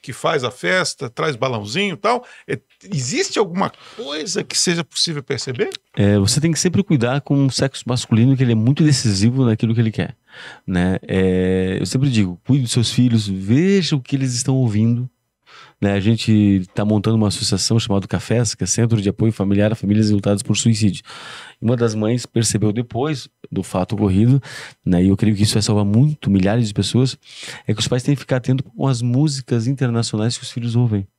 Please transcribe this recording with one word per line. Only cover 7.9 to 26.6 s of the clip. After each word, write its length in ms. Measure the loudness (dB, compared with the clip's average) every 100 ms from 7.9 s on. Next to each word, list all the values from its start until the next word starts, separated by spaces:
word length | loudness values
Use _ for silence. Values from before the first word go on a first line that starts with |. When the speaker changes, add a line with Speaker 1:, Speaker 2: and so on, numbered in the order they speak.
| -4 0 4 4 4
Speaker 2:
que 60 |
ele 100 | 2
é 20 |
muito 300 | 2 2 4
decisivo 600 | 4 4 2 2 2 2 2
naquilo 280 | 2 0
que 60 | 2
ele 100 | 0
quer, 240 | 0 -6 -8 _ -20 -20 -16 -4
né? 320 | 0 0 0
É, 760 | -2 0 2 2 2 0 0 -2
eu 60 | -2
sempre 240 | 0 2
digo, 280 | 2 0 -4 0
cuide 180 | 0
dos 80 | 2
seus 200 | 0 0
filhos, 340 | 2 2 2 0
veja 680 | -6 0 2 4 2 0 -4
o 40 |
que 120 | -2
eles 200 | -4 -2
estão 220 | -4 -2 0
ouvindo, 520 | 0 2 2 0 -4 _ _ _ _ -20 -20 _
né? 140 | -2
A 60 | 0
gente 640 | 0 0 2 4 4 2 0
tá 100 | -4
montando 320 | 0 0 2 2
uma 120 | 2
associação 520 | 0 -2 -2 0 0
chamada 260 | 0 -2 -2
Cafés, 480 | -6 -2 -2 -2
que 80 | -4
é 40 | -4
Centro 340 | 0 2 2
de 80 | 0
Apoio 240 | 0 0
Familiar 400 | 0 0 2 2
a 20 |
Famílias 360 | 0 0 2 2
Enlutadas 320 | 2 0 -2
por 140 | -2 0
Suicídio. 460 | 2 2 0 -2 -12 -20 -18 -18 -20 -6
Uma 160 | -2 0
das 180 | 0
mães 300 | 0 -2 -2
percebeu 480 | -2 -2 0 0 0
depois 560 | -2 -6 -4 -4 -4 -10 _ -8
do 120 | -8
fato 320 | -4 -2 -2
ocorrido, 460 | 0 2 4 4 4 0 -16 -18 -8
né? 180 | 0 2
E 60 | 4
eu 80 | 4
creio 200 | 2 2
que 60 |
isso 120 | 0
vai 80 | 0
salvar 220 | 0 0
muito, 460 | 2 4 2 0 0
milhares 380 | 2 2 2